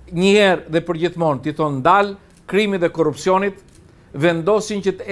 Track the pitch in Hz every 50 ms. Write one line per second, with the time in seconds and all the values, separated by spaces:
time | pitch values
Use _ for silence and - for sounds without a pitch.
0 | - - 185 165 180 196 196 208 208 190 180 156 - - 156 165 165 170 175 160
1 | 165 175 170 165 170 160 143 127 131 151 147 151 156 151 143 131 127 165 185 202
2 | 202 202 196 - _ _ _ _ _ - - 190 214 202 196 190 170 165 - 160
3 | 160 151 139 - - 185 185 185 196 202 196 - - - - - - - - -
4 | _ _ - - 143 175 170 165 160 180 208 214 208 - 214 202 180 190 185 190
5 | - 202